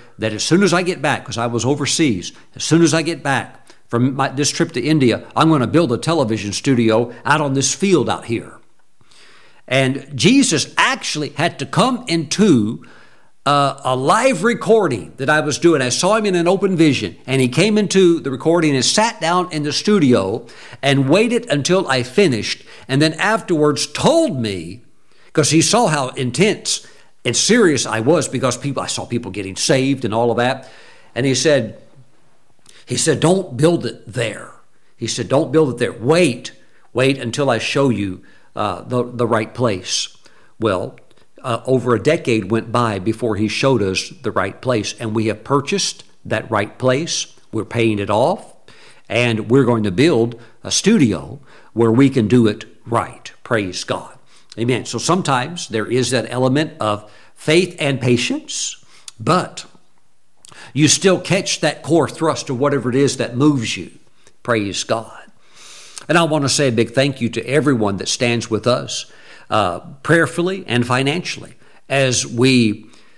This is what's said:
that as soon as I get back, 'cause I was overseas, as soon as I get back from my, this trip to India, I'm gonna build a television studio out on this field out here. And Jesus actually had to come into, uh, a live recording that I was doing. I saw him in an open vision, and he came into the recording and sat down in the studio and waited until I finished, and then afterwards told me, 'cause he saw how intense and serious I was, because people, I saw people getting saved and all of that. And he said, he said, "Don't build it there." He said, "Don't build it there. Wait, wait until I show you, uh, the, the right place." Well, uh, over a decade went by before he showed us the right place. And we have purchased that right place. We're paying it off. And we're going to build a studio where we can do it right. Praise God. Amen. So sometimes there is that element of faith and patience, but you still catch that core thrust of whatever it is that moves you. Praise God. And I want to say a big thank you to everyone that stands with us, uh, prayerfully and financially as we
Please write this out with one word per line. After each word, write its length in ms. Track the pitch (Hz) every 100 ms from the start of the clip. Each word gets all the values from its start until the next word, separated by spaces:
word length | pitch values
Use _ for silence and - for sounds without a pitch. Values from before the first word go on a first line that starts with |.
| - -
that 160 | 110
as 120 | 104
soon 180 | - 170
as 100 | 196
I 120 | 175
get 180 | 170 156
back, 220 | 147 107
'cause 120 | - 117
I 120 | 120
was 160 | 117
overseas, 680 | 117 147 135 - 156 92 - - -
as 80 | -
soon 200 | - 160
as 120 | 165
I 80 | 160
get 180 | 156 151
back 480 | 143 131 - - - - -
from 260 | 117 127
my, 140 | 135 135
this 220 | 131 139
trip 200 | - 170
to 60 | 131
India, 440 | 135 156 123 101 -
I'm 140 | 113 160
gonna 180 | 151 113
build 240 | 139 160
a 80 | 120
television 540 | - 165 117 107 101
studio 600 | - 143 123 110 110 120 -
out 160 | 120 151
on 140 | 147
this 200 | 135 131
field 340 | - 196 165 110
out 180 | 82 -
here. 340 | 113 - - - - - - - - - - - - -
And 460 | 135 131 135 -
Jesus 580 | 139 160 277 - 156 - -
actually 540 | 214 269 - 151 147
had 280 | - 165 -
to 80 | 135
come 380 | 151 240 247 -
into, 800 | 165 156 - 214 131 104 135 - - - - - -
uh, 360 | - 143 139 135
a 120 | 127 131
live 480 | 139 208 269 185
recording 680 | 220 233 170 220 175 113 78 -
that 120 | 135
I 120 | 151
was 180 | 147 139
doing. 240 | 170 151
I 60 | 123
saw 260 | - 180
him 100 | 220
in 120 | 208 175
an 100 | 170
open 300 | 190 196 175
vision, 400 | 160 117 95 - -
and 140 | 135
he 80 | 127
came 280 | 123 208 214
into 440 | 202 190 180 170
the 100 | 139
recording 460 | 131 156 170 160 135
and 80 |
sat 360 | 120 - 226 -
down 300 | 160 180 180
in 140 | 156
the 80 | 147
studio 760 | - - 208 139 113 95 117 - - - -
and 280 | 139 139 135
waited 420 | 180 233 233 233
until 380 | 147 139 185 170
I 160 | 131
finished, 580 | 120 - 190 113 95 - - - -
and 160 | 135
then 120 | 156
afterwards 760 | 156 190 220 214 165 151 135 -
told 520 | - 170 330 311 139
me, 420 | 110 95 80 107 - - - - -
'cause 180 | - 143
he 100 | 160
saw 280 | 156 220 220
how 220 | 151 135
intense 760 | - 127 120 208 160 - - - - - -
and 120 | 123 120
serious 500 | - 240 190 135 131
I 140 | 110
was, 260 | 117 175 -
because 300 | 127 127 120
people, 260 | 143 123
I 60 | 90
saw 180 | - -
people 240 | 120 95
getting 240 | 95 95
saved 500 | 92 - 135 131 135
and 80 | 110
all 200 | 110 120
of 60 | 113
that. 300 | 123 135 - - - - -
And 100 | -
he 120 | 139 131
said, 440 | 165 139 110 - - - - - - - - - - -
he 120 | - 123
said, 240 | 160 123
"Don't 360 | 156 190 - 120
build 300 | 156 165 117
it 260 | - -
there." 380 | 127 113 98 - - - - - -
He 100 | 113
said, 220 | - 98
"Don't 240 | 139 147
build 180 | 156 147
it 80 | 120
there. 140 | 107
Wait, 580 | 82 117 165 170 117 - - - - -
wait 260 | 117 135 139
until 300 | 123 143 139
I 100 | 113
show 320 | - 147 139
you, 320 | 101 98 92 - - - -
uh, 260 | 104 90
the, 220 | - 123
the 220 | - 117 120
right 280 | 117 113
place." 640 | - 120 95 - - - - - - - -
Well, 400 | 110 90 110 - - - - -
uh, 200 | 131 117 -
over 280 | 131 123
a 80 | 113
decade 480 | 143 165 151 110 92
went 220 | 113 113
by 260 | 117 117 101
before 380 | 95 110 120 101
he 120 | 107
showed 340 | - 139 123
us 260 | 98 92 - -
the 100 | 113
right 280 | 98 98 -
place. 340 | 127 117 98 -
And 160 | 113
we 120 | 110 110
have 180 | 104
purchased 600 | - 139 139 196 - - - -
that 260 | - 110 113
right 280 | 107 107 -
place. 560 | 127 131 170 - - - -
We're 120 | 107
paying 340 | 98 120 113 104
it 120 | 98
off. 440 | 104 143 208 - - - - - - -
And 420 | 107 120 107 110
we're 140 | 135
going 180 | 120 113
to 80 | 104
build 500 | 87 156 127 117 - - -
a 80 | 101
studio 720 | - 190 226 123 82 71 135 - - -
where 180 | 107 113
we 160 | 113 139
can 200 | 135 104
do 180 | 123 110
it 180 | 104 - - -
right. 440 | 117 87 - - -
Praise 400 | - 113 98 87
God. 340 | - 92 - - - - - -
Amen. 260 | 120 117
So 140 | - 120
sometimes 720 | - 185 151 127 135 175 -
there 180 | 110 104
is 240 | 123 123
that 200 | 127 -
element 440 | 123 127 139 156 -
of 300 | 107 104 - - -
faith 420 | - - 165 190 -
and 220 | 139 127
patience, 840 | 131 120 - 294 - - - - - - - -
but 480 | 110 175 117 - - - - - - - - - - - -
you 160 | 131 151
still 320 | - 190 175
catch 400 | - 190 - -
that 220 | 156 -
core 260 | 135 165 123
thrust 400 | - 160 135 -
of 80 | 120
whatever 300 | 143 143 120
it 60 |
is 220 | 127 139 -
that 200 | 113 123
moves 400 | 151 139 107 98
you. 140 | 82 - - - - -
Praise 420 | - 113 101 87
God. 460 | - 113 110 - - - - - - - - - -
And 100 | 165
I 60 |
want 200 | 165 156
to 40 | 139
say 200 | 135 139
a 40 |
big 180 | 117 113
thank 300 | - 139 135
you 80 | 117
to 160 | 113 123
everyone 500 | 143 135 123 104 95
that 100 | -
stands 420 | - 120 117 -
with 160 | 104 120
us, 440 | 131 135 - - - - - -
uh, 300 | 107 95 87 - -
prayerfully 640 | - 165 156 - 175 190 -
and 200 | 120 120
financially 680 | 123 135 165 170 - - - - - -
as 380 | 135 135 120 -
we 600 | 117 131 127 110 104 - - -